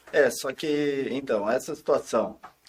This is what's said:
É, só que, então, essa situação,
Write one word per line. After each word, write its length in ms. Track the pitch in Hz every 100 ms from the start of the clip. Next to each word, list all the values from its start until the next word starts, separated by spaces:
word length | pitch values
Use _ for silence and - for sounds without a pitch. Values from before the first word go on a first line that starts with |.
| -
É, 160 | 165 131
só 200 | - 139
que, 540 | 131 160 147 147 139 123
então, 360 | 127 135 110 101
essa 240 | 127 -
situação, 640 | 151 - 135 - 120 101 - - _